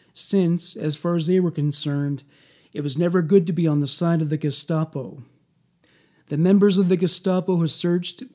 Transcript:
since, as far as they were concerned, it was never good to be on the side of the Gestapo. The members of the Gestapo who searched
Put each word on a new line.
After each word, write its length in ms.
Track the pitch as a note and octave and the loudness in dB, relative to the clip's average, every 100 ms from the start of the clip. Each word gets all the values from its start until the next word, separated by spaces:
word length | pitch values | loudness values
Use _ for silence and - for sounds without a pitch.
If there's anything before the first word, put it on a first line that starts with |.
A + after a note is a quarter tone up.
| _ | _
since, 640 | - - G3 F3 E3+ - - | -10 -2 0 2 0 -4 -6
as 180 | D3+ D3+ | -6 -4
far 200 | F3 E3+ | -2 -2
as 120 | D#3 | 0
they 140 | F#3 | 2
were 100 | F3+ | 0
concerned, 720 | D3+ D3 - D3 C#3+ C#3+ C#3 - _ _ _ _ | 0 -2 -2 -4 -2 -4 -6 -10 _ _ _ _
it 80 | - | -8
was 160 | C#3+ C3 | -4 -2
never 240 | F3 F#3 | 0 0
good 260 | D#3 G3 E3+ | 4 4 4
to 60 | |
be 140 | E3 D#3+ | 0 2
on 120 | D3 | 2
the 80 | C#3+ | 0
side 340 | - E3+ E3 | 0 0 0
of 80 | D3+ | 0
the 80 | D3+ | -2
Gestapo. 880 | D3+ C3+ - D#3+ D#3+ C#3+ A2 C3+ - _ _ _ _ _ _ _ _ _ _ | -2 -2 -2 -2 -2 -6 -12 -14 -20 _ _ _ _ _ _ _ _ _ _
The 100 | D3+ | 0
members 400 | F3 G3+ G3+ F#3+ | 4 6 6 4
of 120 | F3+ | 2
the 80 | F#3 | 2
Gestapo 600 | F#3 - F#3+ F#3 F#3 F3+ | 0 -2 0 -2 0 0
who 100 | E3 | 0
searched 560 | - F3 F3 F3 - C4 | -2 0 0 -2 -10 -18